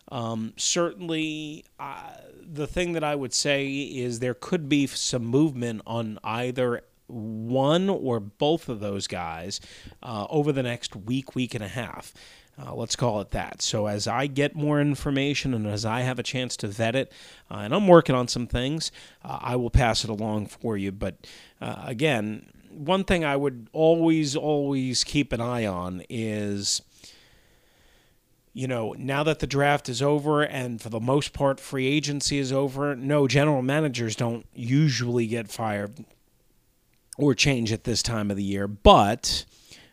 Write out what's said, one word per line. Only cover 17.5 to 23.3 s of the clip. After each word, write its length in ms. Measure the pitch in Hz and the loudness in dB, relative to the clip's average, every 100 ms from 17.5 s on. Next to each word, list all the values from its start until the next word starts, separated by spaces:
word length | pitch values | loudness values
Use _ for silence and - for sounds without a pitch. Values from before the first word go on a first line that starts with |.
uh, 80 | 107 | -8
and 160 | 104 | -2
I'm 140 | 170 196 | 2 10
working 260 | 170 - | 10 10
on 140 | 127 123 | 4 0
some 180 | 127 117 | -4 2
things, 460 | 120 131 160 - - - - | 2 2 -2 -6 -10 -18 -18
uh, 140 | - 135 | -12 -8
I 160 | 123 123 | -2 -2
will 140 | 120 | 4
pass 340 | - 120 110 | 6 6 4
it 60 | 107 | -2
along 360 | 104 110 107 101 | -4 -2 -2 -4
for 300 | - 120 104 | -6 -4 -2
you. 160 | 98 | -2
But, 340 | 98 101 82 - - - _ | -4 -6 -6 -14 -20 -20 _
uh, 220 | - 101 - | -10 -10 -8
again, 640 | 117 156 123 107 107 - - - | -2 0 0 -2 -6 -12 -20 -20
one 340 | - 143 190 | -10 -2 0
thing 200 | 190 185 | 2 2
I 100 | 151 | 2